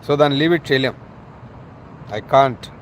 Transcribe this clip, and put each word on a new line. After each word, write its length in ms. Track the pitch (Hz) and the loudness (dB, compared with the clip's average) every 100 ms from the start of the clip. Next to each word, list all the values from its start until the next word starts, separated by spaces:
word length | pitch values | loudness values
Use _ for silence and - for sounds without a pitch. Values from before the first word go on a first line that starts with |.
| - | -4
So, 100 | 143 | 2
దాన్ని 180 | 147 139 | 2 2
లీవ్ 140 | 160 170 | 0 0
ఇట్ 140 | - | 0
చేయలేం. 220 | 139 131 - - - - - - - - - - - - 107 | -2 -2 -6 -20 -20 -20 -20 -20 -20 -20 -20 -20 -20 -12 -12
I 40 | - | 0
can't. 320 | 139 135 113 - - | 4 4 0 -14 -20